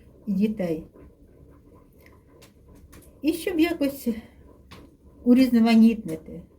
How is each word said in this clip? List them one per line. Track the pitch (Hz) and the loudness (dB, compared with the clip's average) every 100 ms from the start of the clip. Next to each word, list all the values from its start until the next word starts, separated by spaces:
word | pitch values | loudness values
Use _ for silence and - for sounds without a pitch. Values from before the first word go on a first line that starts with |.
| - - - | -18 -14 -6
і | |
дітей. | 185 214 214 175 160 - - - _ - _ - - _ - _ _ - _ _ _ - _ - - - - - - | -2 -2 -4 -6 -8 -12 -20 -20 _ -20 _ -20 -20 _ -20 _ _ -20 _ _ _ -20 _ -20 -20 -20 -20 -20 -8
І | 294 | -6
щоб | 339 - 349 | -6 -6 -2
якось | 339 - 277 - - 220 - - - - _ - - _ _ - | -2 -2 -6 -6 -8 -8 -12 -20 -20 -20 _ -20 -20 _ _ -4
урізноманітнити | 240 247 262 233 226 226 226 220 170 156 - 165 - | 2 4 4 2 4 6 4 4 -6 -12 -14 -20 -20